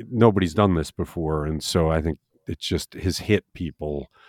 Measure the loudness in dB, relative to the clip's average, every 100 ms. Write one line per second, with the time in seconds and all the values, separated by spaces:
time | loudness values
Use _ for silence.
0 | -4 4 6 6 2 4 4 2 -2 -6
1 | -6 -4 -2 -2 -2 -4 -2 2 2 2
2 | -2 -6 _ _ -12 -10 -4 -4 -6 -6
3 | -4 -4 0 0 -2 -10 -10 -8 -8 -6
4 | -10 _